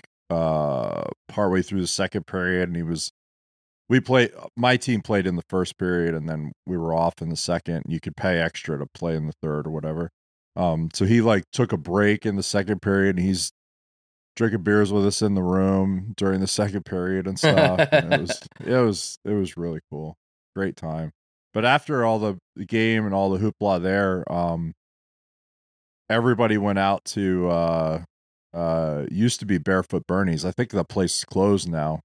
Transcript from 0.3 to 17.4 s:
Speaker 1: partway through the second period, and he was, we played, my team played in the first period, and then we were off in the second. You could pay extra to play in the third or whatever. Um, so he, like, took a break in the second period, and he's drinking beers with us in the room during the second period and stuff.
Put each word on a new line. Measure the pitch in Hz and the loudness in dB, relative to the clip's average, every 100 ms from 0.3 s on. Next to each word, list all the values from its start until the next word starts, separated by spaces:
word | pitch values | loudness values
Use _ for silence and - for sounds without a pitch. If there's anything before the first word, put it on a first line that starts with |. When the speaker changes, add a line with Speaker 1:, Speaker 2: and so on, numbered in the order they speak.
| 85 80 78 73 65 50 50 50 50 - | 0 0 0 0 -2 -4 -6 -8 -12 -10
Speaker 1:
partway | - 98 92 | -2 0 0
through | - 98 | 0 -4
the | 87 | -2
second | - 95 101 - | -2 -4 -4 -6
period, | 95 90 90 87 | -4 -2 0 -2
and | 85 | -4
he | |
was, | 82 82 - - _ _ _ _ _ _ - | -4 -4 -6 -12 _ _ _ _ _ _ 0
we | 127 | 2
played, | 120 131 120 - - 117 | 4 4 2 -2 -12 0
my | 123 127 | 2 2
team | - 110 | 2 -2
played | - 101 92 | 0 0 2
in | 87 | -2
the | - | -2
first | 92 90 - | -2 -2 -2
period, | 90 87 85 80 | -2 0 0 -2
and | 78 | -4
then | 78 76 - - | -6 -8 -12 -6
we | 90 | -4
were | 82 80 | -2 0
off | 85 - | 0 -2
in | 82 | -6
the | 78 | -6
second. | - 85 - 82 - | -2 -2 -2 -6 -4
You | 80 | -6
could | - - | -8 -4
pay | 95 85 | 0 0
extra | 80 - - 71 | 0 -4 -8 -6
to | 71 - | -8 -6
play | 85 80 | -4 -4
in | 76 | -4
the | - | -6
third | 78 76 78 | -6 -4 -4
or | |
whatever. | 78 78 80 82 - _ _ _ 92 | -6 -6 -6 -6 -10 _ _ _ -2
Um, | 90 80 82 | -2 0 -4
so | - | 0
he, | 98 117 | 4 4
like, | 113 101 - | 4 2 0
took | - 120 | -2 -2
a | 92 | -2
break | 78 98 104 104 110 | -2 2 4 2 0
in | 98 | -2
the | |
second | - 101 92 98 | -2 -2 -2 -2
period, | 101 98 98 92 | 2 2 2 2
and | 92 | 0
he's | 90 - - _ _ _ _ _ _ _ - | 0 -4 -10 _ _ _ _ _ _ _ -2
drinking | 113 101 | 0 2
beers | 90 104 101 | 2 4 4
with | 101 101 | 4 2
us | - | 2
in | 107 | 0
the | 98 | 0
room | 90 95 95 95 95 92 104 101 | 2 2 4 2 2 -2 -6 -2
during | 98 95 | 0 0
the | 95 | 0
second | - 101 98 | 0 -2 -4
period | - 92 90 95 92 | -6 -4 -2 -2 -4
and | |
stuff. | 95 | 0